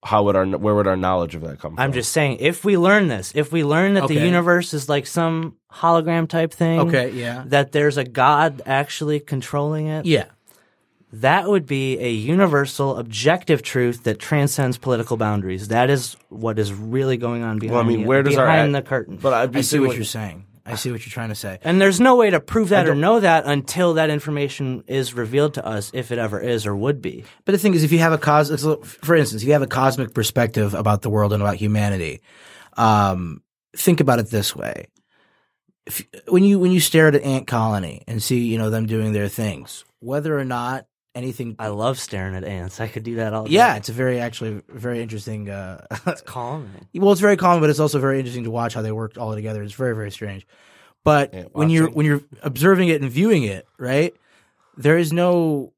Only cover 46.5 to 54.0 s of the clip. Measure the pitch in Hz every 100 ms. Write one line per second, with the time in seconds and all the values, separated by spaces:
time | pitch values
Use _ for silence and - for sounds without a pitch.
46.5 | 156 117 95 - 170 196 190 202 190 180
47.5 | 175 151 143 151 143 135 135 127 127 113
48.5 | 117 117 117 110 107 110 113 113 107 110
49.5 | 107 104 104 131 110 104 101 104 95 -
50.5 | _ _ _ _ _ - 147 139 92 90
51.5 | - 156 165 160 147 151 147 - - 147
52.5 | 123 165 190 180 156 139 123 208 196 113
53.5 | 95 - _ 123 135